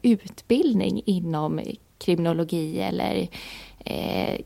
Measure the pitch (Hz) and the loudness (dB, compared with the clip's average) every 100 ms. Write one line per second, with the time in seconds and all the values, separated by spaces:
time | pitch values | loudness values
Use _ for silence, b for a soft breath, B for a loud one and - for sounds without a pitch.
0 | 240 208 196 - - 247 330 208 - 208 | 4 4 0 -10 2 4 4 2 2 0
1 | 208 185 170 156 151 156 - - _ - | 0 0 0 -2 -2 -2 -6 -10 _ -4
2 | - 170 165 165 160 170 156 180 - - | 0 2 2 2 0 -2 -2 -2 -2 -2
3 | 113 - - B B B B B - - | -2 -2 -2 B B B B B -8 -6
4 | - 95 - - | -2 -2 -2 -4